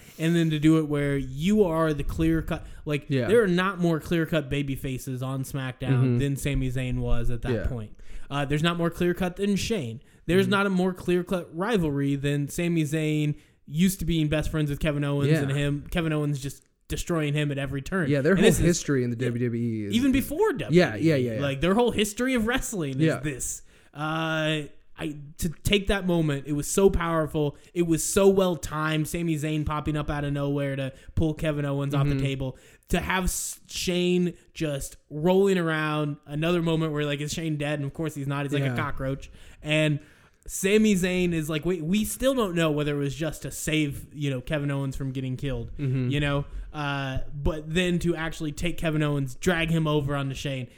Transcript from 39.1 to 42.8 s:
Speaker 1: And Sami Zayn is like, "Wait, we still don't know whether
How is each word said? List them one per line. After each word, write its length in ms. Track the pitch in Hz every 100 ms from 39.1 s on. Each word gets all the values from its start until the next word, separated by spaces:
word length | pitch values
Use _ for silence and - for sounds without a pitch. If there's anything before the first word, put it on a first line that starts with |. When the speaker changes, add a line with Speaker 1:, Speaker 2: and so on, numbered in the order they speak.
| 135 - - - -
Speaker 1:
And 380 | 151 156 156 143 - - - _ -
Sami 480 | - 190 214 214
Zayn 400 | 190 185 180 180
is 160 | 165 151
like, 160 | 156 165
"Wait, 180 | 185
we 200 | 151 208 214
still 260 | - 254
don't 200 | 262 202
know 160 | 170 160
whether 260 | 147